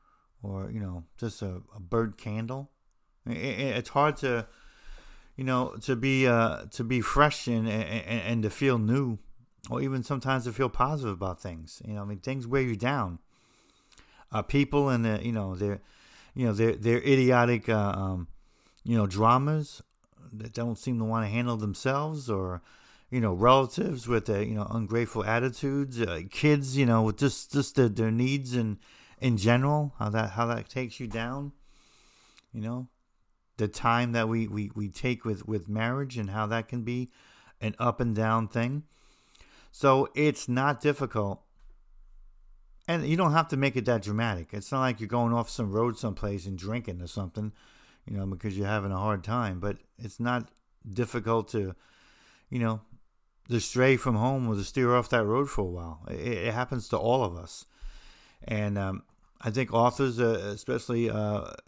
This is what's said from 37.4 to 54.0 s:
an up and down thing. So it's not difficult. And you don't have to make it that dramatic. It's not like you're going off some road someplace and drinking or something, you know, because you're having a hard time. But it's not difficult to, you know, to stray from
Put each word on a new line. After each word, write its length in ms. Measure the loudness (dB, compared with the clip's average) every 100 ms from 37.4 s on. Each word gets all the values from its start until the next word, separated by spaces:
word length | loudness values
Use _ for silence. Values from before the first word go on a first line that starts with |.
| -20 -8
an 140 | -6 -2
up 200 | -2 0
and 160 | 0 2
down 320 | 2 2 0
thing. 360 | -2 -2 -2 -8 _ _ _ _ -20 -20 -20 -20
So 380 | 0 4 6 4
it's 340 | 2 2 2 -2
not 340 | 0 2 2
difficult. 600 | 0 0 -2 -2 -2 -4 _ _ -20 -20 _ -20 -20 -20 -20 -20 -20 -20 -20 -16 -2
And 160 | 0 2
you 120 | 4
don't 160 | 6
have 160 | 4 4
to 80 | 2
make 180 | 2 2
it 80 |
that 180 | 2 0
dramatic. 520 | 2 0 0 -2 -6
It's 180 | -10 -4
not 80 | 0
like 220 | 0 -2
you're 80 | -2
going 240 | 0 2
off 160 | 2 0
some 240 | -4 -2
road 240 | 0 0 0
someplace 480 | -6 -4 -4 -4 -6
and 120 | -8
drinking 440 | -6 -6 -6 -10
or 60 | -8
something, 440 | -8 -8 -6 -8 -10 -20 -20 _ _ -10
you 100 | -6
know, 100 | -6
because 320 | -6 -6 -4
you're 80 | -2
having 280 | -2 -2
a 40 | -2
hard 280 | -2 -2 -2
time. 340 | -2 -2 -4
But 200 | -4 -6 _ _
it's 220 | -14 -6
not 280 | -2 -2 -4 _ _ _ -12
difficult 600 | -4 -2 -2 0 0 0
to, 260 | -2 -4 -6 _ _ _ _ _ _ _
you 100 | -2
know, 200 | 0 -2 -8 -20 _ _ _ _ -2
to 100 | -2
stray 380 | 0 4 6
from 180 | 6